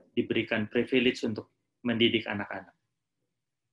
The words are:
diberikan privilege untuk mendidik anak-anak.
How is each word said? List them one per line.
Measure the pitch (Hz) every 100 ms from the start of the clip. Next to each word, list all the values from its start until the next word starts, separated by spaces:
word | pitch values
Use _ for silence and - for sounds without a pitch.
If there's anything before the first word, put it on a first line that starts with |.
| _
diberikan | - 110 120 110 113 107
privilege | 123 117 131 120 123
untuk | 120 107 - _ _ _
mendidik | 120 113 117 117 110
anak-anak. | 104 101 101 92 _ _ _ _ _ _ _ _ _ _